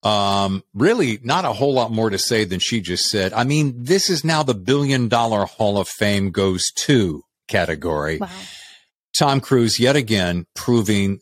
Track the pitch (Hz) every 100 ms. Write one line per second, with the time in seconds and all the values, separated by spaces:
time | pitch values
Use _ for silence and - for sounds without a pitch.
0 | 110 107 101 98 98 95 _ 101 160 233
1 | 143 107 120 147 165 104 139 131 113 113
2 | 113 98 - 113 104 90 - 117 87 90
3 | - 107 95 110 123 151 147 120 120 190
4 | - 165 156 160 139 107 92 139 143 131
5 | 120 120 117 107 95 - 107 101 92 -
6 | 104 101 98 90 98 92 - - - 135
7 | 95 76 _ _ - 101 85 80 87 76
8 | 76 85 190 185 196 - - - _ _
9 | _ - 147 139 - 131 117 - 120 147
10 | 110 107 90 87 85 - - 120 101 104
11 | 98 98